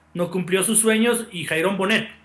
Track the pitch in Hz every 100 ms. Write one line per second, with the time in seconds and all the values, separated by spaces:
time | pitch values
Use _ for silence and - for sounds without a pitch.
0 | _ 175 175 185 170 185 196 220 220 220
1 | 233 233 - 175 151 160 180 196 190 220
2 | 220 -